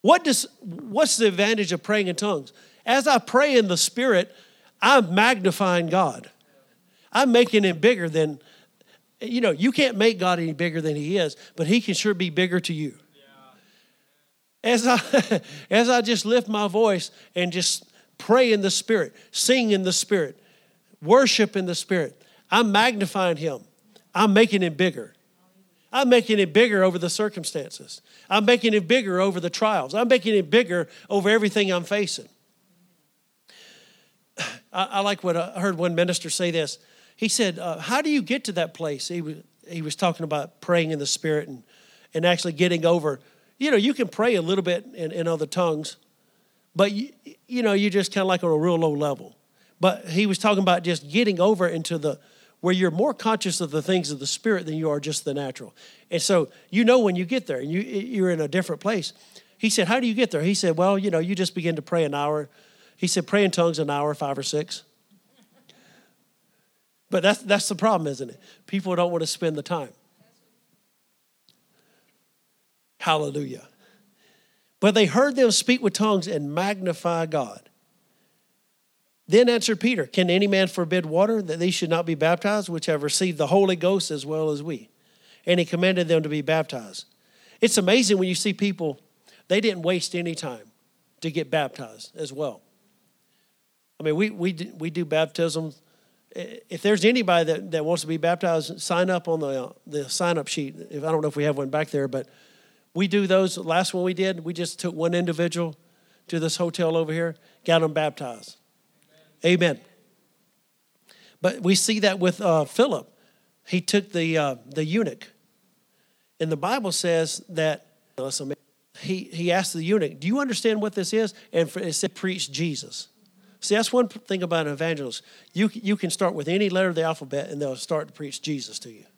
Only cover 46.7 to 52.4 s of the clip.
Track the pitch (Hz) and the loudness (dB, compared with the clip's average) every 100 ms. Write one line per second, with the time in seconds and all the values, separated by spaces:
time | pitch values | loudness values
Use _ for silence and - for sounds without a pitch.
46.7 | - 202 202 269 - - - _ 247 226 | 0 0 0 -8 -12 -20 -20 _ -2 2
47.7 | 202 208 190 185 202 190 180 180 156 170 | 2 2 0 -2 -2 0 0 2 2 2
48.7 | 170 160 147 147 135 95 _ _ _ _ | 2 0 0 -2 -4 -10 _ _ _ _
49.7 | _ 185 175 180 165 214 180 220 196 190 | _ 0 0 -4 0 0 0 0 2 2
50.7 | 175 170 160 143 165 226 180 185 208 180 | 2 0 -4 -2 0 0 2 2 2 0
51.7 | 165 156 165 147 131 _ _ | -2 -4 -4 -4 -6 _ _